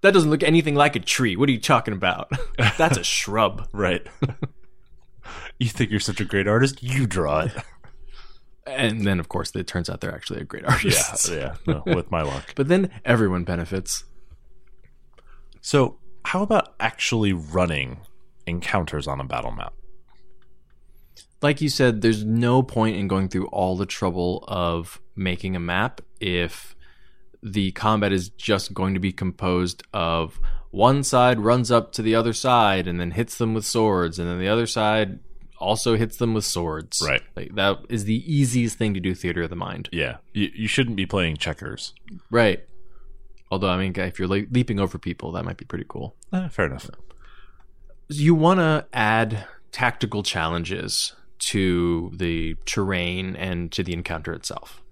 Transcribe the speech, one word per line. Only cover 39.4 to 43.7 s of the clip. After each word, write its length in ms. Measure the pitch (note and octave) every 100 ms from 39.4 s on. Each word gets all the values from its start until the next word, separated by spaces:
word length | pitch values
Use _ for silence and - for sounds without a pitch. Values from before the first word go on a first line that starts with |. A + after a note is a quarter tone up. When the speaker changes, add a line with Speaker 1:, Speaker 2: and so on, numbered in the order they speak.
Speaker 1:
of 80 | E2
the 60 | E2+
mind. 320 | F2+ F2+ D2
Speaker 2:
Yeah. 280 | E2+ C2+ A#1 -
You, 180 | G#2 G2+
you 140 | - A2
shouldn't 260 | - B2
be 100 | G#2
playing 320 | F#2 G2 F2 D2+
checkers. 560 | - D2+ - - - - - F#3+ -
Speaker 1:
Right. 300 | D#3+ A2 - - - - - - - - - -
Although, 180 | F#2+ F#2+